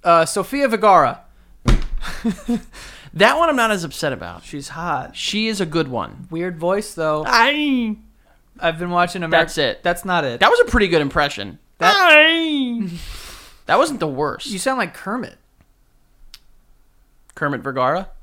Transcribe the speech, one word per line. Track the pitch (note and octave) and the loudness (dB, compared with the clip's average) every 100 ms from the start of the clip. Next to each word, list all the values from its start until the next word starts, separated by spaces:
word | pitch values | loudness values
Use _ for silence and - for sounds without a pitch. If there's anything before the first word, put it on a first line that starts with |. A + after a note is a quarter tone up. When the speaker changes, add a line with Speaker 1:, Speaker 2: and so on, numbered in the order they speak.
Speaker 1:
uh, | F3+ E3+ E3 | 4 4 4
Sofia | G3+ F#3 C#4 C#4 | -2 -4 0 0
Vergara. | G#3+ G#3 F#3 C3 - - _ _ - - | 2 6 6 4 -2 -16 _ _ -4 2
<laughs> | - - - - - A#3 F3+ - A#3 - - - - - | 4 2 -4 -6 -4 -4 -6 -4 -4 -6 -20 -20 -20 -16
Speaker 2:
That | D#3 G#3 C#4+ | 2 2 4
one | E4 | 0
I'm | C4+ | 2
not | A3+ | 0
as | G3+ | 0
upset | E3 - D3+ | -4 -6 -4
about. | A2+ E2+ E2+ - | -4 -10 -14 -14
Speaker 1:
She's | C#3+ C#3 | -14 -12
hot. | D#3+ E3+ C#3+ D#2+ - | -10 -4 -4 -6 -10
Speaker 2:
She | - G3+ A3 | -6 -2 -2
is | G#3 | -2
a | F3 | -2
good | E3 C#3+ | -2 -2
one. | A#2+ C#2 - - | -4 -6 -10 -12
Speaker 1:
Weird | E3 F3+ E3+ | -6 -6 -4
voice, | E3+ G3+ G#3 | -2 -2 -4
though. | - D#3 D3+ D#3 | -4 -2 -2 2
Speaker 2:
Aye. | A#3+ A#3+ D4 D4 C4 A3+ G#3+ - _ _ _ _ - | 2 4 2 0 0 -2 -6 -14 _ _ _ _ -4
Speaker 1:
I've | F3 D#3+ | -4 -4
been | F3 | -2
watching | F3 F3 F#3 | 0 0 -2
Ameri- | E3 | 0
Speaker 2:
That's | E3 D#3+ - | 0 0 0
it. | C3 - | -2 0
Speaker 1:
That's | F3 F3 F#3+ | -2 -2 -2
not | F3 | -2
it. | C#3 A#2+ | -2 2
Speaker 2:
That | G#3+ | 4
was | A#4+ | 4
a | A#4 | 4
pretty | A#3+ G3 | 4 4
good | E3 | 2
impression. | C#3 D#3+ C#3+ - G2+ D2 _ _ | 2 0 -2 -2 -12 -12 _ _
Speaker 1:
That | - G4+ | 2 4
Speaker 2:
Aye. | F4+ D4+ D#4 E4 E4 D4 B3+ A#3 F#3+ E3+ - - - | 8 8 6 2 0 -2 -2 -4 -6 -8 -12 -14 -16
<laughs> | - - - - | -20 -20 -18 0
That | F#3+ | 2
wasn't | D#4 B3 | 2 0
the | D#3+ | -4
worst. | C3 D#3 - C#4 | -2 -4 -4 -8
Speaker 1:
You | G3 | -4
sound | C4 C4 | -2 -2
like | F3+ | -4
Kermit. | - - A#3 F3+ - _ _ _ _ _ _ _ _ - - _ _ _ _ _ _ _ _ _ - | -6 -8 -8 -8 -14 _ _ _ _ _ _ _ _ -20 -20 _ _ _ _ _ _ _ _ _ -8
Speaker 2:
Kermit | D3 C3+ | -6 -4
Vergara? | C3+ C3 B2+ E3 F#3+ - | -6 -2 0 -2 -6 -16